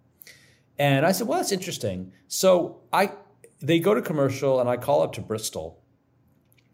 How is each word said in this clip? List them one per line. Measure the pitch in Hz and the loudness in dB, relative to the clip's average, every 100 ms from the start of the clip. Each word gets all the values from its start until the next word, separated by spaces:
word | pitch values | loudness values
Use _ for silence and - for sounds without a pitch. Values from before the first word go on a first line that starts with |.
| _ _ - - _ _ _ - | _ _ -20 -20 _ _ _ 0
And | 143 135 160 | 2 4 2
I | |
said, | 190 233 | 0 0
"Well, | 339 | -2
that's | - | -2
interesting." | 190 180 - 110 92 92 - _ | -4 -6 -6 -6 -6 -10 -16 _
So | - 190 180 - - _ | 0 4 4 2 -8 _
I, | 165 196 - - _ - _ | 0 0 -4 -20 _ -20 _
they | 135 170 | 0 2
go | 170 | 4
to | 226 | 0
commercial, | - 156 139 113 139 131 | 0 -2 0 0 0 2
and | 123 | 0
I | 123 | -2
call | 131 147 | 0 0
up | 160 | 0
to | - | -4
Bristol. | 90 110 - 87 80 - _ _ _ _ _ _ _ _ _ | -8 -6 -6 -10 -12 -16 _ _ _ _ _ _ _ _ _